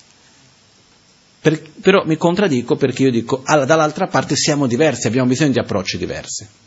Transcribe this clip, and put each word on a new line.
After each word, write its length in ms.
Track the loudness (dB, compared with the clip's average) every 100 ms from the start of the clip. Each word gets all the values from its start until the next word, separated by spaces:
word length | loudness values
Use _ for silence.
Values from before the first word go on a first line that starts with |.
| _ _ _ _ _ _ _ _ _ _ _ _ _ _
Per-, 300 | -2 -2 -6 -2
però 240 | 2 2
mi 140 | 2 0
contraddico 580 | 0 2 0 0 -2 0
perché 280 | 0 2
io 80 | 0
dico, 300 | 0 -2 -4 2
"Ah, 180 | 2
dall'altra 440 | 4 2 2 -2 -2
parte 280 | -2 -2 -2
siamo 320 | 0 0 0
diversi, 400 | 2 0 0 -2
abbiamo 220 | 0 0
bisogno 240 | 2 2
di 60 | 0
approcci 380 | 0 -4 -4 -6
diversi." 480 | -6 -8 -10 -14 -16 _